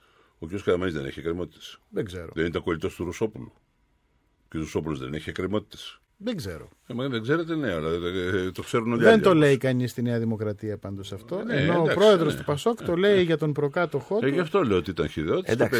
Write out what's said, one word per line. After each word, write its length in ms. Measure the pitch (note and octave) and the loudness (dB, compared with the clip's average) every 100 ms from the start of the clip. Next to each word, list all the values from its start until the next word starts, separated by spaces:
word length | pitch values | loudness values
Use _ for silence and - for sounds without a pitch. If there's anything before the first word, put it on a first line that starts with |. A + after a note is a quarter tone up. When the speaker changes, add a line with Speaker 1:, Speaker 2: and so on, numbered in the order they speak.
| _ _ _ - | _ _ _ -14
Speaker 1:
Ο 80 | E2 | -10
κ. 40 | G2 F#2 | -6 0
Καραμανλής 300 | F2+ F#2 D#2 | 0 0 -4
δεν 100 | C2+ | -8
έχει 120 | - | -8
εκκρεμότητες. 600 | D2+ E2+ F2 - - - _ | -6 -4 -6 -12 -20 -20 _
Speaker 2:
Δεν 160 | G2 F2+ | -8 -6
ξέρω. 260 | F#2 E2 - | -8 -10 -2
Speaker 1:
Δεν 120 | E2 | -2
ήταν 160 | E2 | -2
κολλητός 320 | - E2 F2+ - | -2 -2 -4 -6
του 100 | F2 | -8
Ρουσόπουλου. 480 | F#2 A2 E2+ A#1+ _ _ _ _ _ _ _ _ _ _ | -4 -6 -6 -16 _ _ _ _ _ _ _ _ _ _
Ο 20 | |
κ. 60 | D#2+ | -8
Ρουσόπουλος 440 | D#2 G2+ D#2+ D2 | -4 -4 -4 -6
δεν 160 | B1+ D2+ | -6 -10
έχει 140 | E2+ | -8
εκκρεμότητες. 720 | E2 F#2 G#2 G2+ - - - _ _ | -6 -4 -4 -6 -16 -18 -20 _ _
Speaker 2:
Δεν 200 | G3+ A3 | -8 -8
ξέρω. 320 | G2+ E2 - _ - | -8 -12 -14 _ -12
Speaker 1:
Ε, 80 | B2 | -6
μα 140 | C3+ | -4
δεν 140 | A#2+ | -4
ξέρετε, 340 | A2+ D#3+ E3 E3 | 0 0 0 -4
ναι, 160 | C3 | -2
αλλά, 160 | E2+ D#2 | -2 0
ε, 640 | E2+ F2 F#2 F2+ G2 F#2 | -2 -2 -2 0 0 -2
το 120 | F2+ | -6
ξέρουν 300 | G2 B2 A2+ | -4 -2 0
όλοι 80 | A#2+ | 4
οι 40 | F3+ | 8
Speaker 2:
Δεν 80 | |
Speaker 1:
άλλοι 100 | A3+ | 8
Speaker 2:
το 80 | G3 | 8
Speaker 1:
όμως. 120 | E3+ | 6
Speaker 2:
λέει 140 | D3 C#3 | 6 4
κανείς 340 | C3 B2+ B2 | 2 0 -2
στη 120 | - | -2
Νέα 160 | A#2+ A#2 | -2 0
Δημοκρατία 600 | A2+ A2 G#2+ G2+ A2 G2+ | -2 -2 -4 -6 -6 -8
πάντως 340 | G2 G2 F#2+ | -10 -12 -12
αυτό, 300 | G2 - F3+ A3 | -14 -10 -8 -4
Speaker 1:
Ναι, 100 | A#3+ | 0
Speaker 2:
ενώ 100 | D3+ | 2
Speaker 1:
εντάξει, 180 | F3 D#3 | 2 2
Speaker 2:
ο 20 | - | 4
πρόεδρος 380 | G#3 G3 D#3+ | 6 6 4
Speaker 1:
ναι. 60 | C#3 | -2
Speaker 2:
του 60 | D3 | -2
πασόκ 380 | C#3+ - A#3 | -2 0 -2
το 100 | E3 | -2
Speaker 1:
Ε, 40 | E3+ | 2
Speaker 2:
λέει 220 | G3 G3+ | 4 4
Speaker 1:
ε. 20 | |
Speaker 2:
για 180 | F3+ D#3+ | 4 2
τον 140 | D#3 | 0
προκάτοχό 640 | D3 D3 C#3+ E3+ C#3+ - G3+ | 0 0 0 -2 -2 -2 -2
Speaker 1:
Ε, 40 | |
Speaker 2:
του. 60 | C#3 | 0
Speaker 1:
γι' 140 | D3 | 0
αυτό 220 | E3+ G3 | 0 2
λέω 140 | D3 F#2+ | 4 2
ότι 140 | F2 | 0
ήταν 180 | F2 D#2 | -2 -2
χυδαιότης 360 | - D#2 C#3 F#3 | -2 -2 -2 0
και 80 | |
Speaker 3:
Εντάξει, 180 | A#2 A#2 A#2+ | 0 2 2